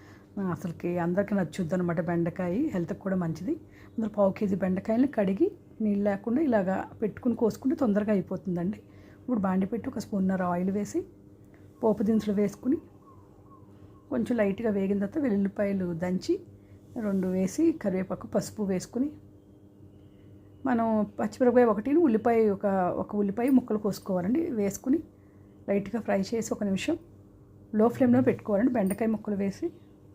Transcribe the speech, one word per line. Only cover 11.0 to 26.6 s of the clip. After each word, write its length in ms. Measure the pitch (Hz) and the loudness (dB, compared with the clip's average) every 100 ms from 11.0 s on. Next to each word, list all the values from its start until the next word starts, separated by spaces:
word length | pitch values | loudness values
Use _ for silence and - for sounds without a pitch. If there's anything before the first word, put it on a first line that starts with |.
| - - - - - - - - | -6 -14 -20 -20 -20 -20 -20 -2
పోపు 200 | 226 208 | 0 2
దినుసులు 320 | 214 220 208 | 2 2 2
వేసుకుని 420 | 202 202 - 247 330 - - - - - - - - - - - - - | 0 0 -2 -2 -2 -4 -20 -20 -20 -20 -20 -20 -20 -20 -20 -20 -20 -6
కొంచెం 260 | 254 220 240 | -4 -2 0
లైట్గా 340 | 202 196 226 | 0 0 -2
వేగిన 280 | 202 190 202 | 0 0 0
తర్వాత 200 | 196 320 | -2 -2
వెల్లుల్లిపాయలు 760 | 277 202 196 - 202 196 180 | 0 0 0 -2 -2 -2 -2
దంచి 460 | 165 180 185 - 370 - - - - - - | -4 -2 -4 -2 -4 -4 -20 -20 -20 -14 -6
రెండు 280 | 214 196 185 | -2 0 0
వేసి 440 | 185 190 - 330 | 0 -2 2 0
కరివేపాకు, 540 | 311 208 185 185 - - | 2 -2 -2 -4 -6 -4
పసుపు 360 | 208 - - | -4 -4 -6
వేసుకుని 480 | 202 185 - 240 294 - - - - - - - - - - - - - - - 269 | -2 -2 -4 -4 -4 -6 -20 -20 -20 -20 -20 -20 -20 -20 -20 -20 -20 -20 -20 -8 -2
మనం 400 | 233 226 220 208 - | 0 2 0 0 -2
పచ్చిమిరపకాయ 440 | 214 - 247 240 | -6 2 4 6
ఒకటి, 300 | 240 202 269 | 6 4 2
ఉల్లిపాయ 540 | 302 320 214 233 226 220 | 4 4 4 4 4 4
ఒక, 180 | 196 202 190 180 - | 2 0 2 0 0
ఒక 200 | 185 208 | -4 -2
ఉల్లిపాయ 320 | 202 202 254 | -2 0 4
ముక్కలు 300 | 254 - 214 | 4 4 -2
కోసుకోవాలండి. 720 | 214 185 - 185 180 302 339 | -2 -4 -4 -2 0 0 0
వేసుకుని 480 | 226 202 196 254 320 - - - - - - - | -2 -2 -2 0 0 -2 -18 -20 -20 -20 -16 -2
లైట్గా 320 | 202 196 233 | -2 0 -6
ఫ్రై 200 | 214 196 | 0 0
చేసి 280 | 196 233 214 | 0 -4 -4
ఒక 120 | 226 | -2